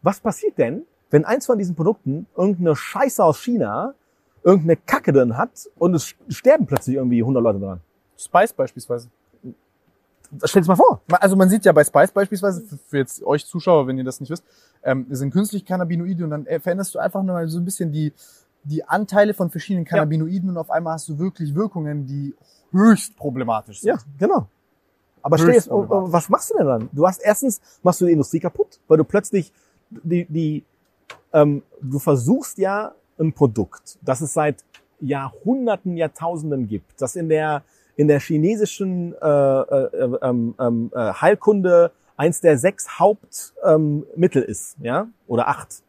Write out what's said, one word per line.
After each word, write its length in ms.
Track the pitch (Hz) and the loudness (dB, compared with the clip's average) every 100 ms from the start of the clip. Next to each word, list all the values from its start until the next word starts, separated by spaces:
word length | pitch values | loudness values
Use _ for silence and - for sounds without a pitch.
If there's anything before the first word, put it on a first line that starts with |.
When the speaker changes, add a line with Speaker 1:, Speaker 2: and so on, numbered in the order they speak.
Speaker 1:
was 180 | 160 196 | -2 -2
passiert 380 | 226 - 427 - | -6 -4 -6 -2
denn, 260 | 120 165 330 _ _ | -2 -2 -12 _ _
wenn 160 | 147 156 | 0 2
eins 200 | 254 - | -2 0
von 120 | 233 | -2
diesen 180 | 190 170 | -2 -2
Produkten 520 | 165 226 - 143 190 - | -2 -2 -4 -8 -8 -4
irgendeine 400 | 185 185 175 147 | -2 0 0 0
Scheiße 480 | - 196 269 - | -4 -2 -2 2
aus 160 | 180 147 | 2 2
China, 540 | - 240 117 110 220 277 _ _ _ _ | -2 -2 -2 -4 -6 -10 _ _ _ _
irgendeine 340 | - 190 160 165 | 4 4 4 0
Kacke 340 | - 285 - | 0 -2 2
drin 260 | 139 123 113 | 2 2 0
hat 320 | 226 - - _ | -6 -8 -20 _
und 160 | 175 | 0
es 220 | 175 - - - | 0 -4 -16 -14
sterben 360 | 165 247 302 196 | -2 2 4 2
plötzlich 300 | - - 135 | -4 -2 -2
irgendwie 260 | 127 120 | 0 0
hundert 200 | 113 131 | 2 2
Leute 160 | 117 101 | 2 0
dran? 220 | 98 90 _ _ _ _ | -6 -12 _ _ _ _
Speaker 2:
Spice 360 | - 170 220 | -2 2 2
beispielsweise. 560 | - 127 - - 120 117 _ _ _ - - _ _ _ _ _ _ _ 147 | 0 -6 -6 -10 -10 -10 _ _ _ -20 -20 _ _ _ _ _ _ _ -8
Speaker 1:
Stell 180 | - 208 | 0 2
dir 60 | 170 | 4
mal 80 | 185 | 6
vor. 260 | 508 - _ | 6 4 _
Speaker 2:
Ma-, 100 | 175 | 2
also 180 | 202 190 | 4 4
man 140 | 185 | 4
sieht 160 | 208 196 | 6 6
ja 60 | |
bei 120 | 156 | 6
Spice 280 | 147 - 185 | 4 4 4
beispielsweise, 500 | - 196 202 196 175 | 2 -2 -2 -4 -4
für, 160 | 220 143 | -10 -18
für 200 | _ 143 | _ -4
jetzt 240 | 131 - | -4 -6
euch 220 | - 156 - | -2 -2 -2
Zuschauer, 420 | 175 170 165 131 | -8 2 2 2
wenn 100 | 131 | -4
ihr 60 | |
das 160 | 127 123 | -6 -10
nicht 100 | 131 | -12
wisst, 140 | 165 _ _ _ _ | -12 _ _ _ _
ähm, 240 | - 131 123 | -4 -2 -4
sind 220 | 135 139 | -6 -4
künstliche 340 | 151 208 202 - | -2 -2 -6 -6
Cannabinoide 580 | 185 175 170 175 175 | -6 -4 -4 -4 -6
und 60 | 165 | -6
dann, 160 | 151 143 | -6 -6
äh, 140 | 160 | -6
veränderst 340 | 180 180 190 | -4 -4 -6
du 60 | - | -6
einfach 240 | - 196 | -6 -4
nur 100 | 190 | -4
mal 140 | 180 165 | -4 -4
so 100 | 165 | -4
ein 60 | 175 | -6
bisschen 260 | - 170 | -6 -6
die, 220 | 147 151 - - _ _ _ | -4 -6 -8 -20 _ _ _
die 200 | 147 156 - | -10 -10 -4
Anteile 460 | 165 208 196 208 | -4 -2 2 2
von 160 | 208 175 | 0 -4
verschiedenen 360 | 160 - 190 165 | -6 -4 -4 -2
Speaker 1:
Ja. 40 | |
Speaker 2:
Cannabinoiden 580 | 170 151 160 160 190 185 | 0 0 -2 -2 -4 -4
und 60 | 175 | -6
auf 120 | 160 | -4
einmal 240 | 156 165 | -4 -4
hast 160 | 160 - | -8 -8
du 80 | 151 | -6
wirklich 380 | 185 - 156 143 | -6 -6 -6 -4
Wirkungen, 500 | 214 175 151 147 135 | -4 -4 -8 -8 -8
die 300 | 143 139 - _ _ _ | -8 -10 -12 _ _ _
höchst 460 | 185 220 214 - _ | 4 6 6 2 _
problematisch 640 | 147 127 120 110 107 101 | -8 -6 -4 -4 -6 -6
sind. 80 | 208 | -4
Speaker 1:
Ja, 80 | - - 139 | -4 -6 -4
genau. 280 | 202 359 107 _ _ _ _ _ _ _ | 0 0 -2 _ _ _ _ _ _ _
Aber 140 | 139 160 | 0 4
stell 160 | 165 226 | 6 6
Speaker 2:
Höchst 100 | - | 4
Speaker 1:
dir, 40 | |
Speaker 2:
problematisch. 420 | 214 208 202 185 | -2 0 0 2
Speaker 1:
was 160 | 170 - | 0 2
machst 220 | 220 - | -2 0
du 60 | 440 | 0
denn 100 | 151 | 0
dann? 220 | 120 113 | 0 -4
Du 140 | 139 175 | 0 0
hast, 120 | 190 | 2
erstens 360 | - 208 269 214 _ _ | -2 0 -2 -4 _ _
machst 180 | 180 175 | 0 2
du 60 | 175 | 2
die 60 | |
Industrie 280 | 160 139 165 | 2 2 -2
kaputt, 400 | 170 - - _ _ | -4 -4 -6 _ _
weil 100 | 160 | 4
du 60 | |
plötzlich 480 | 156 202 202 202 160 _ _ _ _ | 4 0 0 -4 -4 _ _ _ _
die, 360 | - 160 175 170 | -14 -4 -4 -2
die, 380 | 156 156 151 - _ _ _ _ - _ | -4 -2 -4 -10 _ _ _ _ -20 _
ähm, 300 | - 147 143 - - | 4 4 2 -6 -16
du 160 | 135 139 | -8 -4
versuchst 600 | - 139 120 254 285 - | 0 0 2 0 -2 -4
ja 340 | 190 202 214 _ _ _ | -2 -2 -6 _ _ _
ein 140 | 160 | -4
Produkt, 640 | - 139 110 95 - - - | 2 0 2 -6 -8 -20 -14
das 180 | - 127 | -6 -4
es 120 | 147 | -4
seit 300 | - 151 143 _ _ _ _ | -2 -2 -4 _ _ _ _
Jahrhunderten, 960 | 135 139 135 - 190 262 240 196 180 170 | -6 -6 -8 -8 -4 -2 -2 -4 -6 -4
Jahrtausenden 720 | 156 - 165 175 151 139 117 | -4 -4 -8 -6 -6 -4 -4
gibt, 340 | 104 - _ | -8 -10 _
das 140 | 127 185 | -8 -6
in 120 | 165 | -2
der, 340 | 156 156 147 _ _ _ - | 0 0 -4 _ _ _ 0
in 120 | 147 | 2
der 120 | 147 | 2
chinesischen, 920 | - 151 160 220 208 - 190 180 175 - | 2 0 0 0 -2 -4 -6 -4 -8 -4
äh, 60 | 156 | 0
äh, 880 | 147 139 135 - 139 135 85 127 127 | 2 2 2 0 -2 -2 -2 -4 -2
ähm, 340 | 131 123 117 - | -2 -2 -4 -4
ähm, 340 | 123 117 117 | -2 -2 -4
äh, 180 | 123 110 | -4 -6
Heilkunde 760 | 95 160 208 - 208 180 175 170 _ _ _ | 0 2 2 2 2 4 4 4 _ _ _
eins 240 | 151 170 | -2 2
der 180 | 170 147 | 4 4
sechs 400 | 156 202 - - | 2 -2 -14 0
Haupt-, 540 | 180 214 _ - - - 196 | 2 2 _ -18 -18 -4 2
ähm, 400 | 156 151 147 - - | 4 2 -2 -6 0
Mittel 260 | 175 139 | 0 2
ist, 360 | - 104 - - | -2 -6 -12 -12
ja, 280 | 117 135 220 _ _ | -6 -6 -6 _ _
oder 220 | 120 120 | -4 -2
acht. 340 | 143 - - | -4 -8 -20